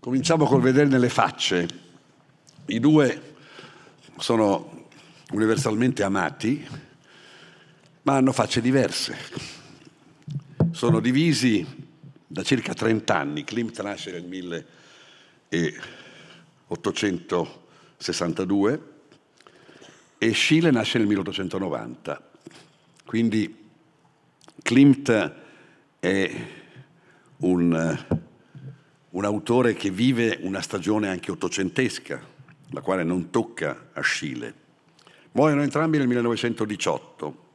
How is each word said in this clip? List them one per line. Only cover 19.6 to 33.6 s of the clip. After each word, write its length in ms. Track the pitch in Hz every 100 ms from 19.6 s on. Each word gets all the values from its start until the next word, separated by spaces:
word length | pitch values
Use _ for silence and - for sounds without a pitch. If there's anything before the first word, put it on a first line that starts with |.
| - - - - _ _
e 160 | 110
Schiele 380 | 107 - 160 165
nasce 260 | 123 107 123
nel 80 | 104
milleottocentonovanta. 1200 | 101 95 95 92 95 92 67 57 64 - 71 - _ - - - _ _ _ -
Quindi 640 | 113 113 110 98 - - _ _ _ _ _ _ _ - -
Klimt 680 | - 117 143 135 139 113 80 - - - - _ _ _
è 480 | 87 98 95 - 57 - - - - _ _ _ _ _
un, 680 | 92 90 85 80 80 73 - - - _ _ - - - _ _ _
un 160 | 90 101
autore 480 | 104 - 120 123
che 160 | 104 101
vive 480 | 95 123 120 117 85
una 200 | 87 95
stagione 480 | 87 101 87 107 104
anche 220 | 92 -
ottocentesca, 880 | 82 90 - 92 - 127 - - 71 - _ - - -
la 120 | 71
quale 220 | - 92
non 260 | 85 90 85
tocca 600 | 113 110 -